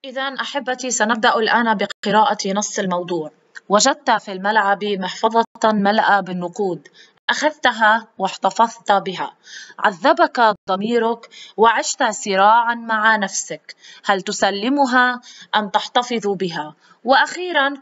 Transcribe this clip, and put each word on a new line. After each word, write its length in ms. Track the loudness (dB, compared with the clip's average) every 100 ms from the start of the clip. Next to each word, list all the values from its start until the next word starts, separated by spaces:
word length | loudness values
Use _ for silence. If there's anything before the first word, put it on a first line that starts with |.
| -10
إذن 340 | -8 -6 -6
أحبتي، 520 | -6 -6 -6 -6 -4
سنبدأ 440 | -2 0 2 2 2
الآن 420 | 2 2 2 0
بقراءة 760 | -2 -6 0 4 4 0 -2
نص 260 | -4 -4 -4
الموضوع. 520 | -4 -4 -4 -6 -6 _ _ -20 _
وجدت 420 | 2 2 0 0
في 200 | -2 -2
الملعب 520 | -6 0 0 2 0
محفظة 640 | -2 -4 -6 -4 0 0 -2 0 0
ملأى 560 | 2 2 2 2 2
بالنقود، 680 | 0 -6 -8 -4 -4 -4 -10 _ -20 _ -6
أخذتها 800 | -2 -2 0 -2 2 2 2 -2 -8
واحتفظت 760 | -6 -2 -4 2 0 0 0
بها. 440 | 0 0 -8 -10 _ -20 -20 -20 -2
عذبك 760 | -2 0 0 2 2 4 2 2 -4
ضميرك 600 | -4 0 0 0 -4 -10 -20 -16 2
وعشت 460 | 2 2 -4 -2
صراعا 720 | -2 -2 -4 4 6 6 2 -4
مع 400 | -4 0 2 2
نفسك، 600 | 0 -6 -8 -12 -16 -20 -20 -10 -2
هل 160 | -2
تسلمها 1000 | -2 -2 -2 0 -2 0 2 2 2 -2 -12 -20 -4 -4
أم 140 | 0
تحتفظ 580 | -2 0 -2 -2 -4 -2
بها؟ 480 | -4 -6 -6 -12 -16 _ _
وأخيرا 680 | 0 2 2 -4 -4 -2 -2 -4